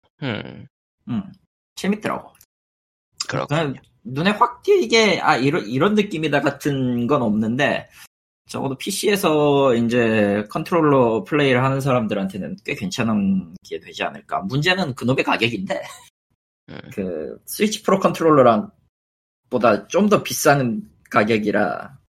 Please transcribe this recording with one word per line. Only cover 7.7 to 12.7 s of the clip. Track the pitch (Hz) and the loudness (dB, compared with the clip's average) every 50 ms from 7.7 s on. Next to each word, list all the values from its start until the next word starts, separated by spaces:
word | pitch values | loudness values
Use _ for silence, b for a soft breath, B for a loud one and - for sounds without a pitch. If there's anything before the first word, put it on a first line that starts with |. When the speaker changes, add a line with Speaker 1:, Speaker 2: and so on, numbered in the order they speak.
| - - - B B B B - _ _ _ _ _ _ _ | -2 -4 -6 B B B B -20 _ _ _ _ _ _ _
Speaker 2:
적어도 | - - 117 127 135 131 | -12 -8 -6 -6 -6 -6
피씨에서 | 131 - 208 196 - - 233 202 196 196 170 156 151 147 147 143 139 139 135 120 | -6 -8 -8 -6 -2 0 0 0 2 2 2 2 4 4 4 4 4 4 4 4
이제 | 117 117 117 120 123 117 113 110 110 104 101 101 104 107 - | 2 2 2 2 2 2 4 4 2 2 2 2 0 -4 -4
컨트롤러 | - 165 156 - 185 165 156 147 143 135 123 113 113 110 95 | -6 -8 -4 -2 0 2 4 4 4 4 4 4 2 -2 -2
플레이를 | - 160 147 143 135 127 123 131 | -2 0 2 2 2 2 2 2
하는 | 135 135 135 | 0 0 -2
사람들한테는 | 135 143 127 123 113 101 107 98 98 95 - 101 87 73 95 - - | 0 0 0 0 0 0 -2 -2 -4 -4 -6 -8 -10 -10 -10 -10 -10
꽤 | - | -10